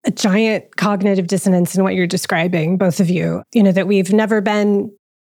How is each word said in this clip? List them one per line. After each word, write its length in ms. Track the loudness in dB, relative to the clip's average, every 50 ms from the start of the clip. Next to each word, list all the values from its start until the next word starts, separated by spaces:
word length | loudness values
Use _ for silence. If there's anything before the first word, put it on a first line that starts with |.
| -6
a 60 | -6
giant 680 | -4 -2 0 0 2 2 2 0 0 -4 -6 _ _
cognitive 500 | -4 -2 -2 0 0 0 0 0 0 -2
dissonance 480 | -2 -2 -2 0 2 2 2 0 0 0
in 80 | 0 0
what 120 | 0 0
you're 120 | -2 -2
describing, 680 | -2 -2 -4 -4 -2 -2 -2 0 0 -2 -2 -2 -2 0
both 240 | 0 0 0 0 0
of 80 | 0 0
you, 340 | 0 -2 -2 -4 -4 -6 -6 _ 0
you 80 | 2
know, 120 | 2 4 2
that 140 | 2 0
we've 260 | 2 0 0 2 2 2
never 260 | 2 2 2 0 0
been 500 | 0 0 0 0 0 2 0 0 -2 -4 -10 _ _ _ _ _ _